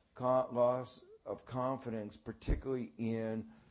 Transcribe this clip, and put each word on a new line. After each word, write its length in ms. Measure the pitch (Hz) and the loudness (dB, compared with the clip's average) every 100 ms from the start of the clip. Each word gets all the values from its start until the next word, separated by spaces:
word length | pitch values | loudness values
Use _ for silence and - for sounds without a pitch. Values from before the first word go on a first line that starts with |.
| _ | _
co-, 320 | - 127 127 127 | -2 2 4 4
loss 480 | 120 123 127 123 - - - - | 4 4 4 -2 -12 -20 -14 -8
of 180 | 101 | -8
confidence, 720 | - 127 127 131 123 110 107 - | -6 -2 -2 -2 -4 -6 -6 -10
particularly 760 | - 110 - - 131 131 113 - | -12 -8 0 0 0 -2 -4 -4
in 480 | 113 113 113 110 110 - - | -2 0 -2 -4 -6 -12 -20